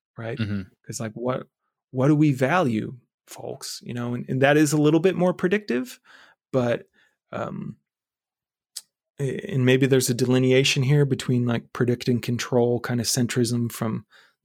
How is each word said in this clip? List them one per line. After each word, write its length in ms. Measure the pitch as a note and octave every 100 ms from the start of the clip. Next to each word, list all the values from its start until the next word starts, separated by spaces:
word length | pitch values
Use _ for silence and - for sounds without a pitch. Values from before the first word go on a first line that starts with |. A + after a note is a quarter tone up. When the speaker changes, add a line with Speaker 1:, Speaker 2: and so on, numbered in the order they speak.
| _ -
Speaker 1:
right? 200 | A2+ A#2
Speaker 2:
Mm-hmm. 260 | G#2 G2+ F#2 _ -
Speaker 1:
'Cause, 140 | -
like, 140 | A2
what, 340 | A2+ B2 B2+ - _ _ _ _
what 180 | B2+ C3+
do 60 | D3+
we 180 | D3+
value, 640 | B2 C3 F3+ D3 A2 A#2 B2 _ _ _
folks? 540 | - A#2+ B2 - -
You 100 | -
know, 200 | A#2+ A#2+
and, 120 | A#2+ -
and 120 | C3
that 160 | C3+ D3
is 160 | D3+
a 40 | D3+
little 220 | D3+ E3
bit 160 | F#3 F3
more 180 | F3+
predictive, 680 | F3 F3+ G#3 G#3 A#3+ B3+ - _ - - _ _
but, 380 | C3 A#2+ A#2 - _ _ _ _
um, 460 | - - - - - _ _ _ _ _ _ _ _ _ - - _ _ -
a-, 360 | C#3 - -
and 120 | C#3 B2+
maybe 200 | C3 C3
there's 240 | C3 B2+
a 40 |
delineation 680 | B2 B2+ B2+ C3 B2+ C3+ D3
here 220 | B2+ D3 C#3
between, 400 | C3 - B2 A#2+
like, 260 | A#2 -
predict 380 | - B2 A#2+ -
and 120 | A#2+
control 600 | B2 A#2+ - B2 A#2+ A#2+
kind 180 | - A#2+
of 80 | A2
centrism 640 | C#3 A#2 - A#2 A#2+ A#2
from 340 | - A#2 B2 - _ _ _